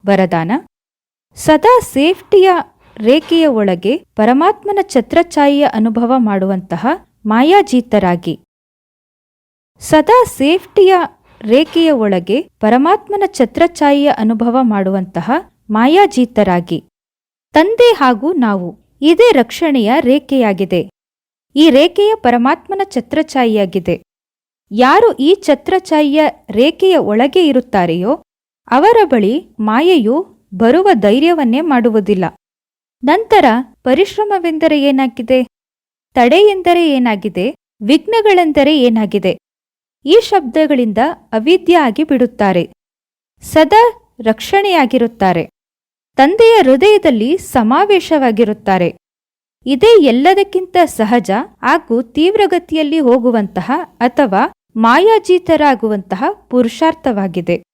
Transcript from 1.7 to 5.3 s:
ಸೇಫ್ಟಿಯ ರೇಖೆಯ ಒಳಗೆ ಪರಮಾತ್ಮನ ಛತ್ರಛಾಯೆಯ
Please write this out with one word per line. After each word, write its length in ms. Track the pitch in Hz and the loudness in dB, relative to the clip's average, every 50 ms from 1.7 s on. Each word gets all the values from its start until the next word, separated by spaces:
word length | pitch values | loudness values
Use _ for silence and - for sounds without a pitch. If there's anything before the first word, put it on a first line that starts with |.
| 494 494 | 2 2
ಸೇಫ್ಟಿಯ 720 | - - - 269 285 330 381 - - _ - 392 370 381 359 339 - _ _ _ _ _ _ | 0 -2 -4 -2 0 0 -2 -4 -4 _ 2 2 4 4 2 0 -4 _ _ _ _ _ _
ರೇಖೆಯ 500 | - 214 220 262 320 311 - 330 330 320 | -4 0 2 2 0 0 -2 -2 0 0
ಒಳಗೆ 440 | 302 247 220 208 196 180 175 180 196 269 330 _ _ _ | 0 0 0 -2 -2 -2 -2 -2 -4 -4 -4 _ _ _
ಪರಮಾತ್ಮನ 640 | - 214 226 254 277 330 381 427 - - 403 403 392 | -2 0 0 2 2 0 0 -2 -4 -6 -6 -4 -4
ಛತ್ರಛಾಯೆಯ 840 | 381 392 - 254 233 - - 330 339 339 | -4 -2 -2 -4 -4 0 -2 -2 -2 -2